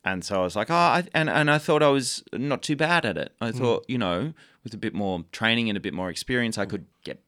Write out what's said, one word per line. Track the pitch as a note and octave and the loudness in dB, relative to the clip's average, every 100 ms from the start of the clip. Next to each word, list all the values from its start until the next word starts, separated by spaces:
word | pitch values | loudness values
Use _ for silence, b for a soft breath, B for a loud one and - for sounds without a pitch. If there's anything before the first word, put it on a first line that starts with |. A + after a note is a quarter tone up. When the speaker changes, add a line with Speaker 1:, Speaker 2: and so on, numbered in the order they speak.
Speaker 1:
And | F#2 F#2 | -2 -4
so | - G2 | -2 0
I | |
was | F#2 G2+ | 0 0
like, | A2 | 0
"Oh," | E3+ | 4
I, | F3 D#3 F3+ | 4 4 2
and, | D#3+ D#3 | -2 2
and | - D3 | 2 4
I | D3+ | 2
thought | D3+ D3+ | 4 4
I | D3 | 6
was | C#3 B2+ - - | 4 0 -6 -8
not | - C#3 B2+ | -4 -2 -2
too | - C#3+ | -2 -2
bad | D#3 E3+ A2+ | 2 2 0
at | D#2+ | -2
it. | - _ | -6 _
I | A#2 | -6
Speaker 2:
Mm. | A#2+ | 0
Speaker 1:
thought, | B2 A2+ - | 2 0 0
you | B2 | -2
know, | G2 F2 D3 D#3+ b b | 0 0 -4 -8 b b
with | A#2 | -14
a | G#2+ | -8
bit | A2 | -6
more | F#2+ G2+ F2+ E2+ | -2 -2 -4 -6
training | - A2+ A#2 A2+ | -2 2 2 2
and | G2+ | -2
a | |
bit | F#2 | -4
more | D#2 F#2 | -4 -6
experience, | E2 - B2 A#2 G#2+ | -6 -2 -2 0 -2
I | G2 | -4
could | G2 - _ | -6 -10 _
get | - - | -14 -14